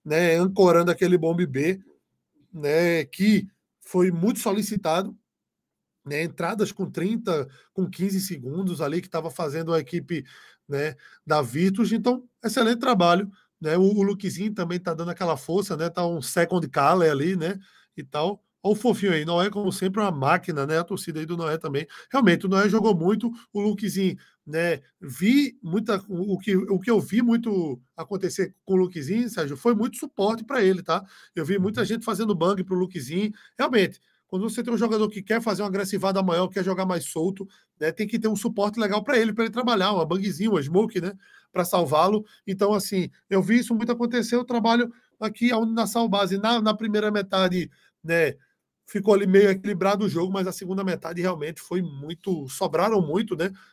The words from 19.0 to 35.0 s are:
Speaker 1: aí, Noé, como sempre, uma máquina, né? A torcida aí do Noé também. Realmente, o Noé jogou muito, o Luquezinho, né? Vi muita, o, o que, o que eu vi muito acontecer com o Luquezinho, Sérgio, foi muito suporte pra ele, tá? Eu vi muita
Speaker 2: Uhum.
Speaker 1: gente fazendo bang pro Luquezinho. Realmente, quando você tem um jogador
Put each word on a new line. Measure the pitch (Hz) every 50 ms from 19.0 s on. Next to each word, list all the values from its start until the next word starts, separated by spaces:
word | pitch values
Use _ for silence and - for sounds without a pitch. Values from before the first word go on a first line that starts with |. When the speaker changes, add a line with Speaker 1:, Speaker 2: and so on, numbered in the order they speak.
| 190 196
Speaker 1:
aí, | 175 156 151
Noé, | 165 170 175 185 208
como | 208 208 208 185
sempre, | 190 - 185 190 190 220
uma | 208 196
máquina, | 170 139 131 143 165 180 - - 160 143 139
né? | 143 156 160
A | 170
torcida | - 202 - - - 151 156
aí | 160
do | 160 175
Noé | 170 165 156 156
também. | 160 - 156 139 139 156 - - - - -
Realmente, | - 277 247 185 170 165 185
o | 190
Noé | 196 190 202 208
jogou | 190 220 208 226 202
muito, | 165 160 180 220 220 240 233 233 - - _
o | - 202
Luquezinho, | 202 214 202 202 220 190 - 190 196 185 190 - - _ _ _ -
né? | 147 147 160 170 175 160 135 - _ _ _
Vi | - 143 123 - 170 214 262 285 285 247 - _
muita, | - 165 165 214 226 233 214 190 - 202
o, | 190 170 190 208 190
o | 185
que, | - 220 190
o | 185 190 190 196 180
que | 190 240
eu | 233 202
vi | 139 - 185 226
muito | 240 240 233 233 233 233 208 185 170 151 127 123 _ _ _
acontecer | - 160 - 202 196 190 175 - - 185 185 - _ _
com | - 190
o |
Luquezinho, | 185 185 180 185 165 135 135 196 233 240 226
Sérgio, | - 190 156 139 143
foi | 139 - 233 240
muito | 202 220 233 -
suporte | - - 277 _ - 196 208 226 226 220
pra | - 269 254
ele, | 202 190 190 180
tá? | - - 165 185 196 - - - - _ -
Eu | 175 156
vi | 139 196 196
muita | 180 202 214 247
Speaker 2:
Uhum. | 220
Speaker 1:
gente | - 220 233 -
fazendo | - 214 175 226 214 202
bang | 160 165 180 202 185 180
pro | - 185
Luquezinho. | 180 185 180 185 175 135 131 156 185 214 214 214 - - - _
Realmente, | - 262 294 247 226 185 - - - _ _ _ _ _
quando | - - 185 202 226
você | 226 247
tem | 233 240 233
um | 196
jogador | 226 226 226 220